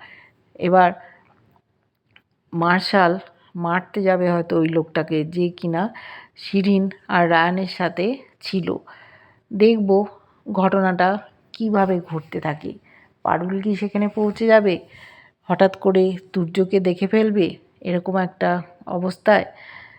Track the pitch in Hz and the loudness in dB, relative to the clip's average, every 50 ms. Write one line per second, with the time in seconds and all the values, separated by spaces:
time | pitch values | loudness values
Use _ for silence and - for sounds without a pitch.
0 | - - - - - _ _ _ _ _ - - - 175 180 185 180 175 185 - | -16 -20 -20 -20 -20 _ _ _ _ _ -10 -4 0 2 4 4 4 4 2 -4
1 | - - - _ _ _ _ _ _ _ _ _ _ _ _ _ _ _ _ _ | -10 -20 -20 _ _ _ _ _ _ _ _ _ _ _ _ _ _ _ _ _
2 | _ _ _ _ _ _ _ _ _ _ - 170 165 170 180 190 185 - - 196 | _ _ _ _ _ _ _ _ _ _ -4 -2 2 2 2 2 0 2 4 4
3 | 180 170 180 190 - - - _ _ _ - 175 170 170 170 185 180 - - 214 | 4 4 2 0 -6 -12 -20 _ _ _ -10 -6 -4 -2 -2 -2 -4 -4 -6 -2
4 | 196 190 185 180 180 175 175 170 165 170 180 165 160 160 165 165 160 165 - 170 | 0 0 0 2 0 0 0 0 -2 0 0 0 0 0 0 -2 -2 -2 -4 -6
5 | 156 - 160 156 151 160 170 180 180 175 175 - - 170 165 170 196 233 - - | -4 -2 -2 -4 -4 -4 -4 -2 -2 -4 -4 -6 -6 -4 -2 -2 -4 -4 -6 -12
6 | - - - - - - _ - - - - 196 185 202 196 190 190 190 - - | -18 -20 -20 -20 -20 -20 _ -20 -10 -4 -2 0 2 2 2 2 0 -2 -6 -10
7 | _ - - 180 175 165 170 165 165 175 180 190 190 180 - - 175 160 170 175 | _ -2 0 2 2 4 4 4 4 2 0 -2 -4 -6 -6 -4 -6 -4 -2 -2
8 | 180 226 269 277 - _ _ _ - - - 190 165 - - - - - - - | -2 -4 -4 -6 -10 _ _ _ -10 -6 -4 -4 -4 -4 -6 -6 -10 -16 -20 -20
9 | - - - - _ _ _ _ _ _ 220 190 214 226 233 220 208 190 190 196 | -20 -20 -20 -20 _ _ _ _ _ _ 0 4 4 4 4 4 2 2 2 2
10 | 208 202 - - _ _ _ _ _ - 202 196 185 190 190 196 190 185 180 175 | 2 -2 -6 -16 _ _ _ _ _ -8 -2 0 0 2 2 2 0 0 0 2
11 | 180 185 202 208 - - _ _ _ _ - - 226 220 208 196 196 185 185 175 | 0 0 0 -2 -6 -14 _ _ _ _ -10 -6 -4 -2 0 2 2 2 0 -2
12 | 175 - 160 156 151 - - 151 - 156 147 156 - - - - _ _ _ _ | -4 -6 -8 -10 -10 -10 -10 -8 -6 -6 -6 -8 -10 -14 -14 -16 _ _ _ _
13 | _ _ _ _ - - 139 165 175 185 190 196 190 214 202 185 208 196 - 202 | _ _ _ _ -2 -2 -2 -2 -2 -4 -6 -4 -4 -4 -4 -4 -4 -4 -4 -4
14 | 208 202 - 220 214 208 196 - 226 220 220 220 208 196 175 160 - - - - | -4 -2 -2 -2 -2 -2 -2 -2 2 4 4 4 4 2 0 -2 -4 -12 -20 -20
15 | - - - - - _ _ _ _ - 180 180 196 190 190 - - 196 190 190 | -20 -20 -20 -20 -20 _ _ _ _ -2 2 4 4 2 2 0 0 2 4 4
16 | 185 190 185 180 - - - 190 170 165 175 196 185 185 - 190 180 185 180 - | 2 2 0 -4 -10 -6 -4 -4 -4 -2 -2 -2 0 0 0 0 0 0 0 -2
17 | 196 190 - 220 220 220 202 208 170 147 - - _ _ _ _ - 185 175 175 | -2 0 2 2 2 2 2 0 0 0 -2 -8 _ _ _ _ -6 -4 -4 -4
18 | 180 190 185 190 185 180 - - 185 175 175 180 170 - - _ - - 196 175 | -4 -2 -2 -2 -2 -4 -4 -2 -2 -2 0 -2 -4 -10 -18 _ -12 -8 -6 -4
19 | 180 185 180 - - 220 208 185 - - - - - - - - - - - | -4 -6 -6 -2 2 4 4 4 2 -2 -10 -18 -20 -20 -20 -20 -20 -20 -20